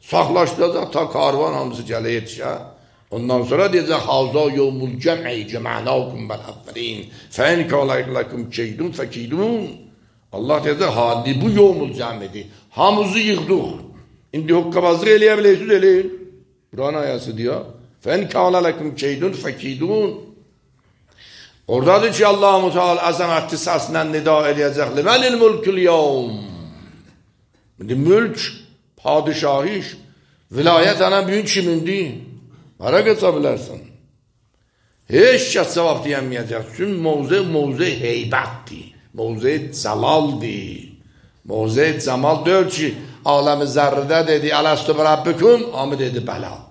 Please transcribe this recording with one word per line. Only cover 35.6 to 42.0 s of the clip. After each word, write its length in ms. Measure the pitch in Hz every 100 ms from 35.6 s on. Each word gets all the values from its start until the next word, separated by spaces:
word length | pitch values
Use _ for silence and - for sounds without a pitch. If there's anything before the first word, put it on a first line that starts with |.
| 165
cavab 300 | 170 170 139 143
deyəməyəcək. 580 | 143 131 123 110 113 - -
Çünki 240 | 196 190 160
mövzu, 380 | 151 131 185
mövzu 420 | 185 160 143 127 175 127
heybətdir. 920 | 120 120 117 127 117 - - 85 - - _ -
Mövzu-i 400 | 113 113 123 151 131
cəlaldır. 1200 | - 107 107 123 156 147 127 113 101 95 - - - _ _ _ _ -
Mövzu-i 420 | 107 110 113 156 143